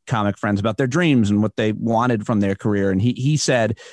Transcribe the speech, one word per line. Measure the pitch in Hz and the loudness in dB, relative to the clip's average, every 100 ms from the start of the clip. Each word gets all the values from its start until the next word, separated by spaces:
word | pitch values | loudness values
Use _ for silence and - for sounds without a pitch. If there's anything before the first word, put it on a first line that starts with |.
| - | -4
comic | 113 101 - | -2 -2 -2
friends | 107 101 | -2 -2
about | 110 107 | -2 -2
their | 131 | -2
dreams | 160 170 131 101 | 0 2 2 2
and | 104 | 2
what | 107 - | 0 0
they | 110 | -2
wanted | 104 113 113 123 113 104 | -2 -2 0 0 -2 -2
from | 107 | 0
their | 98 95 | 0 -2
career. | 110 101 98 | -2 0 0
And | 95 | 0
he, | 120 | 0
he | 123 135 151 | 0 -2 0
said | - 127 110 110 - | 0 0 0 -4 -12